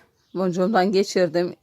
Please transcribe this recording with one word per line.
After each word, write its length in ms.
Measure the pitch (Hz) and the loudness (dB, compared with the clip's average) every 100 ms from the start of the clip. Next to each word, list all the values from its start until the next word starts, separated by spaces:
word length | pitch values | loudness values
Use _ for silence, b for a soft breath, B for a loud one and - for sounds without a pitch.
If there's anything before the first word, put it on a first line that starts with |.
| _ _ _ | _ _ _
boncuğumdan 580 | 175 185 175 185 220 185 | -4 -2 0 0 2 2
geçirdim. 640 | 190 196 196 180 165 175 - | 0 0 0 0 0 -4 -6